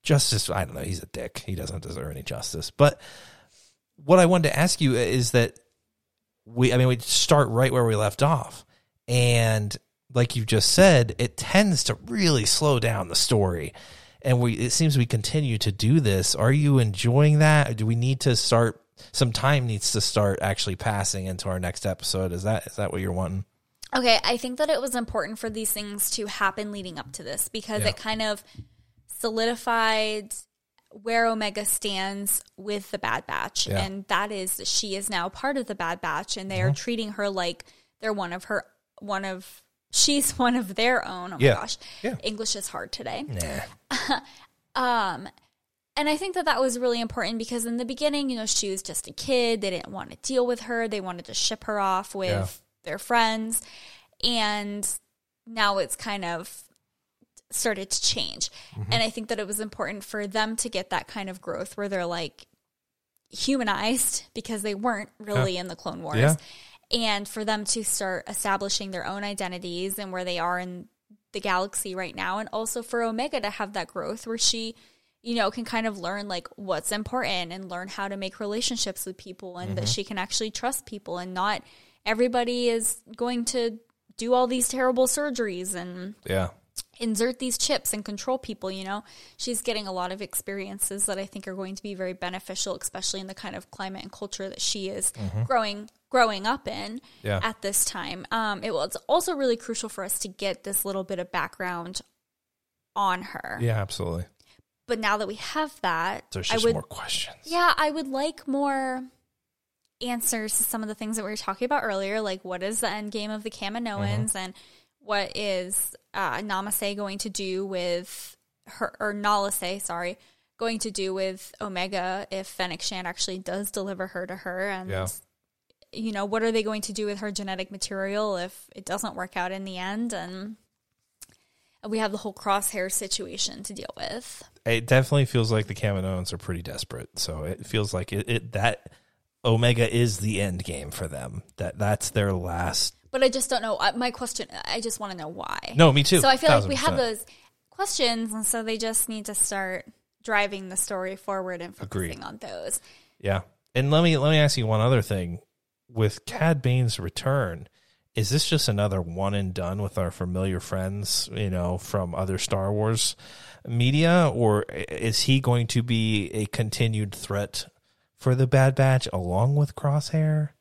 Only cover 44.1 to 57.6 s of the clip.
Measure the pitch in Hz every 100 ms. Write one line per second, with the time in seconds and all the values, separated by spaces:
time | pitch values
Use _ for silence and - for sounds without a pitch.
44.1 | 277 - - - _ _ - 254 240 196
45.1 | 160 - _ _ _ _ _ _ - 294
46.1 | 302 392 359 320 254 262 240 247 233 226
47.1 | - 208 226 226 240 226 233 240 254 294
48.1 | 285 277 240 220 - 202 190 - 165 -
49.1 | - 147 254 233 226 196 180 - 190 -
50.1 | - - 262 247 240 226 233 226 208 185
51.1 | 175 170 - - 220 - 208 196 185 202
52.1 | 196 185 175 92 - _ _ - 151 -
53.1 | 240 226 220 220 226 - - - - _
54.1 | _ - 233 214 208 208 202 202 - _
55.1 | _ _ _ - 226 208 196 170 - 226
56.1 | 202 180 170 185 - - _ _ _ _
57.1 | _ _ - _ -